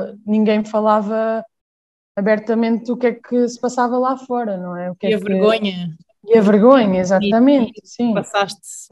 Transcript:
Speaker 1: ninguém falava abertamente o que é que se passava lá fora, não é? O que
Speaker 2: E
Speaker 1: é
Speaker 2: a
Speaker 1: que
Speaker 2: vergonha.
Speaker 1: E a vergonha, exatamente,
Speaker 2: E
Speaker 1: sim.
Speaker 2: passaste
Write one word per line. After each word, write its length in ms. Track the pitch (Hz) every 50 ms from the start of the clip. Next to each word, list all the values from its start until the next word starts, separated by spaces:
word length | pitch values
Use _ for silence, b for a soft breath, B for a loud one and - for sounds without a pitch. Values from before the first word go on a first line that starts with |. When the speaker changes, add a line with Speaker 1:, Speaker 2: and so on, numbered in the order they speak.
| 190 202 - - -
Speaker 1:
ninguém 380 | 208 214 220 214 214 214 214 214
falava 800 | 214 - 214 214 214 214 220 202 208 220 220 220 226 220 226 226 - _ _ _ _ _ _ _ _ _ _ _ _ -
abertamente 760 | 202 196 220 214 214 214 - 226 226 226 226 233 208 233 240
o 40 | 240
que 120 | 240 247 233
é 60 | 233
que 340 | 233 - - 240 247 240 233
se 120 | 240 -
passava 380 | - 247 254 262 247 233 247 254
lá 180 | 254 254 269 262
fora, 380 | 262 - 247 240 233 214 196 180
não 180 | 180 180 175
é? 140 | 175 180 185
O 60 | 180
que 100 | - -
Speaker 2:
E 20 | 196
Speaker 1:
é 40 | 220
Speaker 2:
a 40 | 202
Speaker 1:
que 60 | 185
Speaker 2:
vergonha. 520 | 202 196 190 202 214 226 220 214 196 185 180 175 165 160 - _ _ _ _ - 202
Speaker 1:
E 80 | 226 226
a 40 |
vergonha, 580 | 196 202 208 202 208 254 277 262 220 196 185 185
exatamente, 800 | 185 180 196 190 202 202 214 233 247 277 285 269 226 214 - -
Speaker 2:
E 60 | -
Speaker 1:
sim. 260 | - - - 240 233
Speaker 2:
passaste 480 | 208 202 190 - - 202 196 180 - - - - - - - -